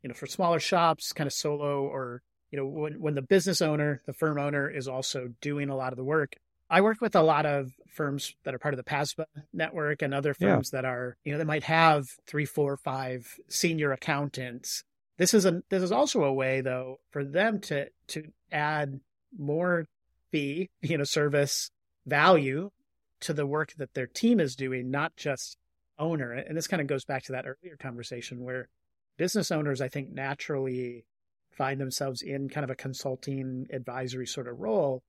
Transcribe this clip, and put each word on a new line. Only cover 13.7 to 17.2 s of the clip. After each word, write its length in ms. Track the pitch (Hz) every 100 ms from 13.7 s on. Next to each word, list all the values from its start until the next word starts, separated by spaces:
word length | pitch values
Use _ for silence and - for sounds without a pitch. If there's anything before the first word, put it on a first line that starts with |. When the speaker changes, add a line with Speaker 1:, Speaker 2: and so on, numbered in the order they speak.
| 160 147
Speaker 1:
accountants 920 | 131 - 143 143 - 127 120 - - _ _ _ -
this 160 | 180 220
is 100 | 190
a, 160 | 170 -
this 140 | 190
is 80 | 180
also 320 | 226 285 240
a 100 | 143
way, 280 | 135 131 131
though, 380 | 131 127 127 135 _
for 120 | 143